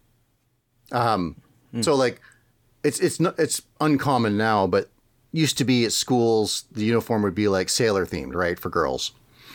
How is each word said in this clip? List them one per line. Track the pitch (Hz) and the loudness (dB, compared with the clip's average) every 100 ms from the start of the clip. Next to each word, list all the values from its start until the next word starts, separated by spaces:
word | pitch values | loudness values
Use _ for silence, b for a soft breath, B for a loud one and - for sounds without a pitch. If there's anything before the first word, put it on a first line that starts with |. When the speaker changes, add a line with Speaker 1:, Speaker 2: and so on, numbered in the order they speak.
| _ _ _ _ _ _ _ _ - | _ _ _ _ _ _ _ _ -6
Speaker 1:
Um, | 123 117 104 85 78 _ _ _ | -2 0 0 -2 -8 _ _ _
Speaker 2:
Hmm. | 120 | -6
Speaker 1:
so, | 117 | 0
like, | 139 123 120 b b b _ _ _ | 2 2 -2 b b b _ _ _
it's, | 151 - | -4 0
it's | 180 - | -2 0
n-, | 165 - | -2 0
it's | 151 - - - | -2 -4 -8 -4
uncommon | 151 143 139 131 113 101 | 0 2 2 0 0 0
now, | 110 107 95 | 2 2 2
but | 98 - _ _ _ _ | 0 -2 _ _ _ _
used | 160 147 - | -2 -2 0
to | |
be | 127 123 | 0 2
at | 113 | 2
schools, | - - 123 117 113 101 - - | 0 0 2 2 2 0 -4 -8
the | - | -4
uniform | 107 117 110 113 | 0 0 0 -2
would | 104 | 0
be, | 87 104 | 0 0
like, | 95 92 | 0 0
sailor | - 117 98 87 | 0 2 0 -2
themed, | 87 65 | -6 -6
right, | 80 87 90 | -4 -2 -2
for | 92 | -4
girls. | 85 73 64 - - _ B B | -2 0 -2 -6 -12 _ B B